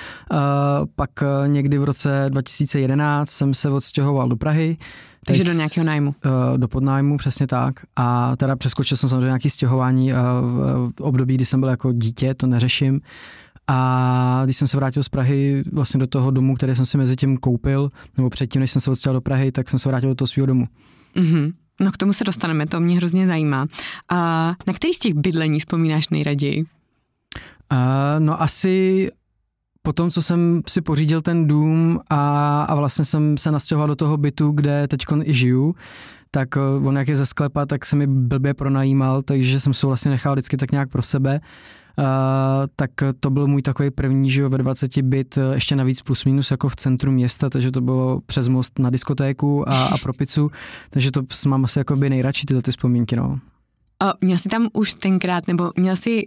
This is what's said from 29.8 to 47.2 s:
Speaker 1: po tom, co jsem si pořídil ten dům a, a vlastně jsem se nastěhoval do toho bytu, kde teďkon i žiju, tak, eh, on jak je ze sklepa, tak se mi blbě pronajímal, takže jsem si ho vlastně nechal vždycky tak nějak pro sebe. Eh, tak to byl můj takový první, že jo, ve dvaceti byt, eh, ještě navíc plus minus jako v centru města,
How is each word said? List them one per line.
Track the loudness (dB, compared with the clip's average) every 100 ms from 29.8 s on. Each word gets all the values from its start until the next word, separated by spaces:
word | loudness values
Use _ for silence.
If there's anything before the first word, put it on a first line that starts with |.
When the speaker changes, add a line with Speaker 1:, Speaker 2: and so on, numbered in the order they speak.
Speaker 1:
po | -4
tom, | 0 0
co | 0
jsem | 0 2 2 2 0
si | -2
pořídil | 0 0 2 2
ten | 0 2 2
dům | 2 4 2 2 0 0
a, | 0 2 2 2 0
a | 0
vlastně | 0 0 0
jsem | 0 2 2 2
se | 0
nastěhoval | 0 0 0 0
do | 0
toho | 0 2
bytu, | 0 0 0
kde | 2 0 0 0
teďkon | -4 -2 -2 0
i |
žiju, | 2 2 2 0 -2 -10 -20 -20 -20 _
tak, | -4 -2 -2
eh, | 0 0 0
on | 0
jak | 0
je | 0
ze | -2
sklepa, | -2 -2 -2 -2
tak | -4 -2
se | 0
mi | 2
blbě | 2 0 0 0
pronajímal, | -2 0 0 2 2 2 0
takže | 0 0 2 2
jsem | 0
si | 0 0
ho |
vlastně | -2 -2
nechal | -2 0
vždycky | -2 -2 -4
tak | -2
nějak | -2 -2
pro | -2
sebe. | -2 0 0 -2 -6 -20 -20 -20 _ -4
Eh, | 0 2 2 2 2 0 -2 -4
tak | -6 -2 -2 0
to | 0
byl | 0 2
můj | 2
takový | 0 0 -2
první, | 0 0 2 2
že | 2
jo, | 2
ve | 0
dvaceti | 0 -2 -2 0
byt, | 2 0 0 -2
eh, | 0
ještě | 0 0 0
navíc | 0 -2
plus | -2 -2
minus | 2 2 0
jako | 0 -2
v | -2
centru | -2 0 2
města, | 2